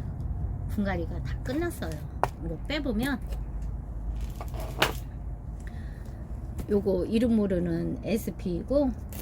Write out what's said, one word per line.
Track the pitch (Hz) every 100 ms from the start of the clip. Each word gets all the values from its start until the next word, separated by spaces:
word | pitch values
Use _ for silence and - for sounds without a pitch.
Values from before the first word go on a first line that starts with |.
| - - - - - - -
분갈이가 | 214 196 175 160 175
다 | - -
끝났어요. | - 285 339 - 165 156 - - - -
이거 | 165 156 -
빼보면 | 302 277 214 269 247 - - - - - - - - - - - - - - - - - - - - - - - - - - - - - - - - - - -
요거 | 208 208 180 165
이름 | 220 240 220
모르는 | 202 180 175 165 170 -
에스피이고 | - 214 - - 185 175 - 277 269 - - -